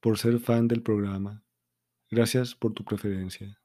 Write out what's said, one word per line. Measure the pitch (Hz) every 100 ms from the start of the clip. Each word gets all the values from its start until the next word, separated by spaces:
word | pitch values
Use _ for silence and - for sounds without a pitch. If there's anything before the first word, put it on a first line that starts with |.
por | 117 107
ser | 117 120
fan | 117 117 117
del | 117
programa. | 117 104 101 98 98 107 _ _ _ _ _ _ _
Gracias | 113 117 127 123
por | - 113
tu | 107
preferencia. | 104 104 104 95 92 - 101 104